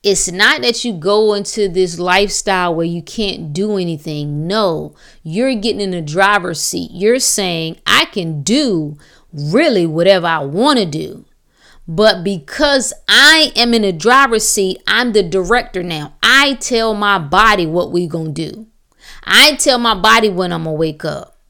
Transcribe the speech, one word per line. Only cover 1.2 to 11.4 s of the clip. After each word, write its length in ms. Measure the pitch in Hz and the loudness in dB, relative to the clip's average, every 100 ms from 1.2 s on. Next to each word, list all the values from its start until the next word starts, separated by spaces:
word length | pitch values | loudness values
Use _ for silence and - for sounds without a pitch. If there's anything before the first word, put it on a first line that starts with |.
| 214 | 2
into 340 | 202 196 226 196 | 0 -4 -4 -2
this 300 | 180 185 170 | 0 -2 -2
lifestyle 760 | 180 190 202 - - 185 175 | 0 2 2 -2 -2 -2 0
where 120 | 165 170 | -2 -2
you 160 | 170 | -4
can't 500 | 151 - 202 - 160 | -8 -6 -6 -6 -8
do 240 | 151 214 202 | -4 -2 -2
anything. 720 | 175 156 160 147 147 147 165 | -2 -6 -8 -8 -6 -6 -2
No, 480 | 214 196 151 - _ - - | 0 0 -2 -8 _ -20 -18
you're 320 | 160 175 262 | -8 -2 -2
getting 260 | 240 214 196 | -2 -2 -2
in 100 | 196 | -4
the 100 | 175 | -4
driver's 600 | 151 160 190 202 180 160 | -4 0 2 2 -2 -6
seat. 300 | - 180 85 | -6 -6 -10
You're 260 | 180 208 254 | -2 0 2
saying, 600 | - - 190 165 160 - - | 0 -2 -2 -4 -6 -6 0
"I 200 | 226 320 | 0 0
can 360 | - 170 151 | -4 -6 -4
do 540 | 139 262 277 175 147 151 _ _ _ | 0 2 2 0 -4 -10 _ _ _
really 540 | 151 147 214 320 208 165 | -10 0 2 4 2 0
whatever 400 | 156 180 190 170 | 2 4 4 2
I 120 | 160 | -2
wanna 480 | 139 165 277 262 180 | -2 0 2 2 0
do." 380 | 156 156 - _ _ | -6 -10 -14 _ _